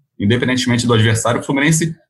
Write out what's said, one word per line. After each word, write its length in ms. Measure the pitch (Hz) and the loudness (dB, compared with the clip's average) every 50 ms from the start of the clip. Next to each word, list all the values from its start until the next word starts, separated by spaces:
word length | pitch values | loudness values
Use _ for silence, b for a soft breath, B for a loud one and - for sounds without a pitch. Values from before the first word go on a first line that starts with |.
| _ _ _ _ | _ _ _ _
independentemente 680 | - 101 117 120 - 123 127 127 - 123 120 117 120 120 | 0 0 0 0 0 -2 -2 -2 0 0 -2 0 2 2
do 60 | 120 | 2
adversário. 480 | 110 107 113 110 - - 113 123 - | 2 2 2 0 0 0 -2 -2 -2
O 20 | - | -4
Fluminense 500 | - 143 139 139 151 160 160 165 160 165 - _ _ | -4 -2 0 2 2 2 0 0 -4 -6 -10 _ _